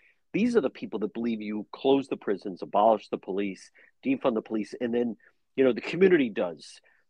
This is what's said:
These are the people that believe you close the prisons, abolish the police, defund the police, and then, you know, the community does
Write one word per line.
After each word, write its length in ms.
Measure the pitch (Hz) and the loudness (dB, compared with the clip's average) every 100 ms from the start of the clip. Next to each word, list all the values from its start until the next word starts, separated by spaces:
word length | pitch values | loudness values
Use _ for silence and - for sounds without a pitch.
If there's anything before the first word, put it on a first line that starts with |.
| _ _ _ | _ _ _
These 220 | 170 240 233 | -2 2 2
are 40 | |
the 100 | 131 | 0
people 280 | - 113 110 | -2 -8 -6
that 140 | 101 | -6
believe 260 | 117 117 110 | -4 -4 -4
you 260 | 107 107 101 | -6 -8 -10
close 360 | - 135 139 131 | -4 2 2 0
the 80 | - | -6
prisons, 460 | - 98 104 87 | -4 -4 -6 -10
abolish 460 | 73 101 110 107 - | -2 4 4 4 0
the 100 | 104 | -8
police, 520 | - 95 101 92 - _ - _ | -6 -4 -4 -6 -16 _ -20 _
defund 300 | 127 135 139 | -4 -2 0
the 80 | 113 | -2
police, 320 | - 113 101 - | -2 -4 -6 -6
and 120 | 123 | -4
then, 220 | 120 120 101 _ _ _ - | -2 -2 -6 _ _ _ 0
you 80 | |
know, 80 | 131 | 2
the 80 | 113 | 2
community 480 | - 165 190 175 127 | -2 2 4 6 2
does 500 | 98 90 80 - - _ _ _ | -2 -4 -6 -16 -20 _ _ _